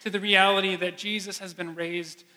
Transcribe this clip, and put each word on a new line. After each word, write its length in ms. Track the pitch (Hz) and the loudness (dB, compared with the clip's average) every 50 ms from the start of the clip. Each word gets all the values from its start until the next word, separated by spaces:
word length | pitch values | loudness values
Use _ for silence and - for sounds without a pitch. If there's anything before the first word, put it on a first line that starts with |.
| - | -8
to 60 | - | -4
the 100 | 185 202 | -4 -2
reality 560 | 196 208 202 190 190 196 196 196 190 190 180 | 2 4 6 6 8 6 6 4 2 0 0
that 220 | 170 180 180 175 | -2 -2 -4 -4
Jesus 420 | - 202 208 214 214 185 202 185 - | -6 -6 -6 -4 -4 -6 -8 -10 -10
has 140 | 196 180 165 | -12 -14 -10
been 200 | 175 175 170 160 | -8 -8 -8 -6
raised 500 | 170 170 170 170 175 170 160 - - _ _ _ | -6 -6 -4 -4 -6 -8 -10 -14 -20 _ _ _